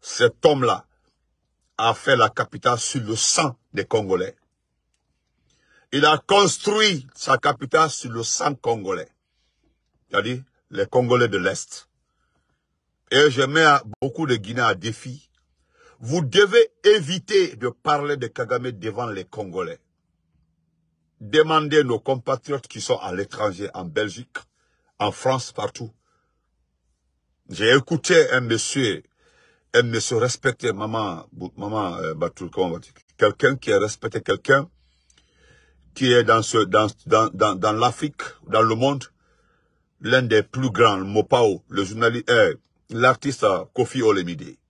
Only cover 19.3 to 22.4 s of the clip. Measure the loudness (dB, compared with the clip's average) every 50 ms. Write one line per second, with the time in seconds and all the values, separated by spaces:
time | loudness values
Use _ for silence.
19.3 | -12 -12 -12 -10 -8 -8 -8 -8 -10 -16 _ _ _ _ _ _ _ _ _ _
20.3 | _ _ _ _ _ _ _ _ _ _ _ _ _ _ _ _ _ _ -14 0
21.3 | 2 2 4 4 4 0 2 4 2 2 2 2 -2 -4 _ -4 -4 -4 -2 -4
22.3 | -4 -4